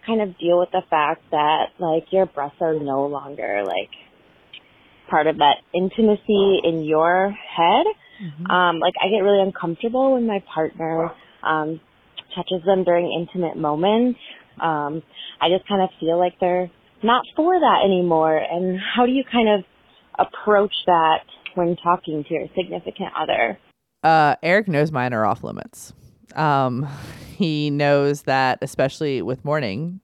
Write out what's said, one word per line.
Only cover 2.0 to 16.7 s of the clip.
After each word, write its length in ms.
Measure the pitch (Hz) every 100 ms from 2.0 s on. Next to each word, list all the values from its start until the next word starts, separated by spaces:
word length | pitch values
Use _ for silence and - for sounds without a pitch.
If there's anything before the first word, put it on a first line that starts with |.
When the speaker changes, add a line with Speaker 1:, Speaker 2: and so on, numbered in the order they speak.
| 160
Speaker 1:
your 140 | 190 185
breasts 300 | - 143 _
are 140 | 165
no 320 | 156 143 135 143
longer, 560 | 143 139 143 - 101
like, 260 | 98 90 107 - - _ _ _ _ - _ _ _ _ -
part 180 | 170 151
of 120 | 156
that 180 | 147 - _
intimacy 880 | 175 185 - 226 208 - 202 196 190
in 180 | 170 165
your 460 | 151 156 165 180 196
head? 560 | 202 - - 170 226 381 415 _ -
Speaker 2:
Mm-hmm. 280 | 185 147 180
Speaker 1:
Um, 280 | 180 175 165
like, 160 | 165 -
I 60 | 196
get 100 | 214
really 200 | 196 202
uncomfortable 720 | 196 - 170 165 233 247 269
when 120 | 262 233
my 160 | 196 -
partner, 580 | - 156 - 160 160 165 - - _
um, 380 | - 156 156 160 _ _ _ - -
touches 300 | - 175 185
them 200 | 170 190
during 280 | 180 175 175
intimate 440 | 127 170 185 165 -
moments. 600 | 151 151 185 220 247 240 - - - -
Um, 420 | 165 151 147 156 - - - -
I 80 | 156
just 180 | 185 -
kind 140 | 202
of 80 | 185 _
feel 180 | 160 170
like 200 | 180 -
they're 300 | 180 180 180